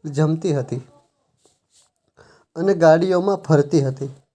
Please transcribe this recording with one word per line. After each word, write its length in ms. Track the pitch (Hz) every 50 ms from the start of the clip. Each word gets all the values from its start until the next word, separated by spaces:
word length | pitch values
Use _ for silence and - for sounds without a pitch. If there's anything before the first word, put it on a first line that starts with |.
| - 156
જમતી 440 | 139 143 156 151 160 160 165 185 147
હતી 260 | 139 127 - 120 135 - _ _ _ _ _ _ _ _ _ _ _ _ _ _ _ _ _ _ _ _ _ _ _ _ _ _ _ - _ _ _ _ _ _
અને 180 | 165 180 196 196
ગાડીઓમાં 640 | 170 165 160 156 165 170 190 185 180 180 202 196
ફરતી 460 | 190 - - 160 143 143 143 - 156
હતી. 280 | 135 131 131 - 135 135 135 _ _ _